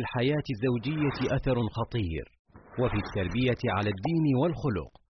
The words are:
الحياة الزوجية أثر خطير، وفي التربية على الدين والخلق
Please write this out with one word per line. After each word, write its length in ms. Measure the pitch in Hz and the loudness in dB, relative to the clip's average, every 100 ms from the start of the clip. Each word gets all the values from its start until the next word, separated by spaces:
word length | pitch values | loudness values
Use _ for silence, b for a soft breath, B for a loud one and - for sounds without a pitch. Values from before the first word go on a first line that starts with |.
الحياة 440 | 117 123 127 151 - 107 | 0 0 0 0 -2 0
الزوجية 600 | 131 123 117 156 143 - 127 135 | 0 0 0 0 0 0 0 0
أثر 200 | 135 120 110 - | 2 2 0 -2
خطير، 480 | 117 120 90 78 - _ _ - - - | -4 -2 -2 -4 -8 _ _ -20 -10 -2
وفي 180 | 120 104 | 0 0
التربية 580 | 98 104 87 104 127 117 117 98 | -2 -2 -2 2 2 2 0 0
على 140 | 104 95 | 0 -2
الدين 300 | 156 165 151 127 | 0 2 4 4
والخلق 500 | 170 151 143 92 67 - _ | 2 0 -2 -2 -4 -14 _